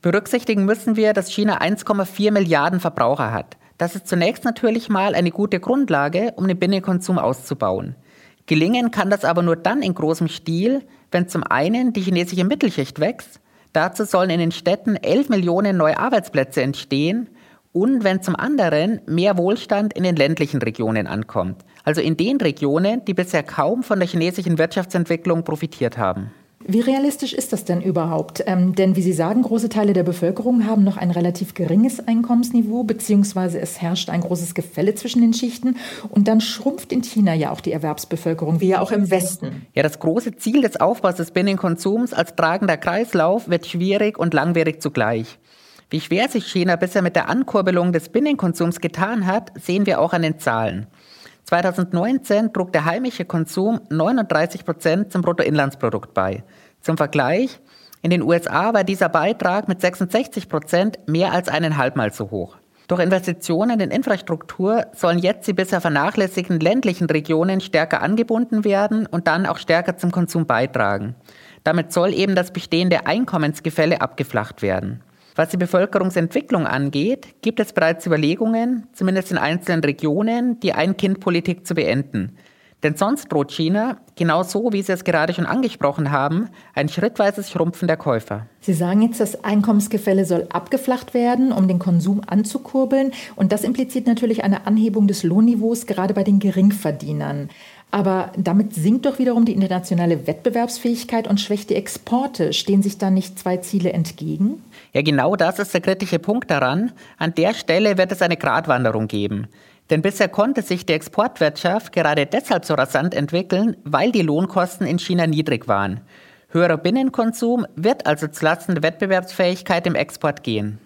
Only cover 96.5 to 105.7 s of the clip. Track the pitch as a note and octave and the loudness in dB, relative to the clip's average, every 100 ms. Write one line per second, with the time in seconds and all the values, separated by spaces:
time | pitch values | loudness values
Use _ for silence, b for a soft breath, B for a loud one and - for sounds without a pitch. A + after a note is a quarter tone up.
96.5 | F3+ G3 G3+ D#3 C#3+ D3 D3+ D3 C#3+ C#3+ | 4 4 4 -2 -4 -4 -4 -4 -6 -8
97.5 | B B B B G3+ G3 F#3 F3+ - F#3 | B B B B 0 2 0 -2 -2 2
98.5 | F#3+ G#3+ - D#3+ B3 C#4 C4+ B3+ A#3 A#3 | 2 2 0 2 2 2 0 0 4 2
99.5 | G3 F#3+ F3+ F3+ E3+ E3+ D#3+ C3+ D#3 B3 | 2 0 0 0 0 2 0 -2 -2 0
100.5 | A#3 A#3+ A#3+ A#3+ A#3+ - A#3 A3 G3+ - | 0 -2 -2 -2 -2 -2 -4 0 0 0
101.5 | G#3 G#3 - G3+ - - A#3+ C#4 C#4 D#3 | -4 -2 -4 -4 -12 -2 -2 -2 -2 -2
102.5 | - - G3 G3+ G3+ G3 F#3+ F#3 - - | -2 2 2 2 0 0 0 -2 -6 -4
103.5 | F3+ F3+ G3 F3 E3+ D#3+ - D#3 D#3 G3+ | -4 -2 -2 0 -2 -4 -4 -8 0 0
104.5 | D#4+ - B B C3 D3 D3 C3+ G3 E3 | -2 -12 B B -2 2 2 2 2 0
105.5 | F#3 G3+ | 0 -2